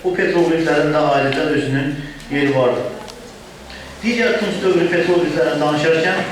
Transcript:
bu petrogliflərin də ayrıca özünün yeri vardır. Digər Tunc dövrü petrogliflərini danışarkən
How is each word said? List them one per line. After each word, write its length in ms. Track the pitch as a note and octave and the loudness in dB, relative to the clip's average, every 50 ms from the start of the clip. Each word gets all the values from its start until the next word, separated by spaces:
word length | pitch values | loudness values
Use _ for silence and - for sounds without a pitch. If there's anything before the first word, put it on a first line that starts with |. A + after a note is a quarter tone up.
| - | -2
bu 120 | F#3 F3+ | -2 0
petrogliflərin 720 | F#3 F#3+ E3+ - F3 E3+ D#3+ E3 E3 D#3+ D#3 D3+ D3 D3+ D3 | 0 0 2 2 2 4 4 2 2 2 2 2 2 2 2
də 140 | D3+ D3+ D3+ C#3+ C#3 | 2 2 2 2 2
ayrıca 400 | - C#3 C#3 - D#3 D3+ D3 C#3+ | 2 2 0 0 0 0 0 0
özünün 380 | C#3+ C3 C3 C3 C#3 C#3 D3 C#3+ - - - - - - - | 0 0 0 -2 -2 -2 -2 -4 -6 -8 -10 -12 -14 -10 -6
yeri 240 | C#3 C#3+ C#3+ C#3 C3 | -2 0 0 2 2
vardır. 420 | C3 B2+ B2 - - - - - - - - - - - - - - - - - - - - - - - - - - | 2 2 2 0 0 -4 -6 -8 -10 -14 -14 -16 -16 -18 -18 -18 -20 -20 -20 -20 -20 -18 -18 -18 -16 -16 -16 -16 -6
Digər 380 | - A3+ B3 A3+ A3+ - - G#3+ | -4 -2 0 2 2 2 2 0
Tunc 160 | G#3+ G3 - - F#3+ | 0 -2 -2 0 0
dövrü 240 | F#3 F3 E3+ E3+ - | 2 2 4 2 2
petrogliflərini 720 | F3 E3+ E3 F3 F3 E3+ D3+ D3+ D3+ D#3+ D#3+ D#3 D3+ D3 | 2 2 2 2 2 2 2 2 0 0 0 0 2 0
danışarkən 640 | D3+ D3+ D3+ D3+ D3+ E3 E3 D#3+ D#3+ F3+ F#3+ F#3+ F3+ - | 0 0 0 2 2 2 2 2 2 0 0 -2 -4 -6